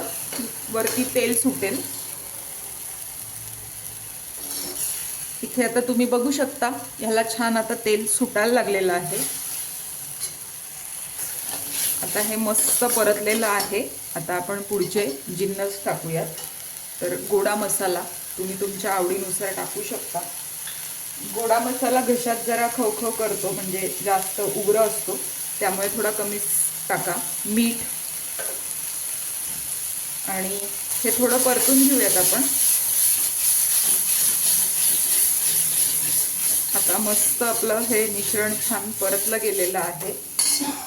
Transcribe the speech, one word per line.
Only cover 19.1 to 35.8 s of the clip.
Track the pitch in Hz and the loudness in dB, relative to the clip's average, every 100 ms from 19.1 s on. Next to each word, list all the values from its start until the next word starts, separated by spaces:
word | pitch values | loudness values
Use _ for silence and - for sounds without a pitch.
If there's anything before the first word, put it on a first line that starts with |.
| 196 185 185 196 190 | 0 -2 -4 -4 -4
टाकू | 180 208 | -6 -6
शकता. | 208 214 - 175 170 - - - - - - - - - - 202 | -6 -6 -6 -6 -6 -8 -10 -10 -10 -8 -10 -10 -10 -10 -6 -2
गोडा | 226 226 | 2 4
मसाला | 247 254 247 254 | 4 0 2 4
घशात | 233 240 240 226 208 | 4 2 2 0 0
जरा | 226 233 | 2 2
खवखव | - 220 214 226 | 2 0 2 -2
करतो, | 226 220 190 190 | 0 0 0 -2
म्हणजे | 156 190 190 185 - | -2 -4 -2 -2 -2
जास्त | 196 190 - - | 2 2 2 -2
उग्र | 202 214 202 214 | -2 0 2 6
असतो, | 220 - - 254 - - - - | 4 2 -4 -4 -4 -6 -6 -2
त्यामुळे | 202 190 202 | 0 0 -2
थोडा | 220 208 | 0 0
कमीच | 208 202 208 - - - - - | 0 -2 -2 0 0 0 -2 -2
टाका. | 190 185 175 - - 202 | -2 0 -2 -4 -4 0
मीठ | 214 233 226 - - - - - - - - - - - - - - - - - - - - - - - - - | 2 4 2 -4 -6 -6 -8 -8 -6 -6 -6 -6 -6 -6 -6 -6 -6 -6 -6 -6 -6 -6 -6 -4 -6 -6 -6 -4
आणि | 190 185 202 202 - - - | -2 -2 -4 -4 -6 -4 0
हे | 226 | 2
थोडं | 233 247 254 | 4 4 6
परतून | 254 240 - 269 269 | 4 4 6 6 8
घेऊयात | 262 208 180 | 6 6 6
आपण. | 180 226 277 - - - - - - - - - - - - - - - - - - - - - - - - - - - - - - - - - | 4 4 2 2 4 4 2 2 2 2 0 0 2 2 2 2 2 2 2 2 2 2 2 2 2 2 2 2 2 4 4 2 2 2 2 2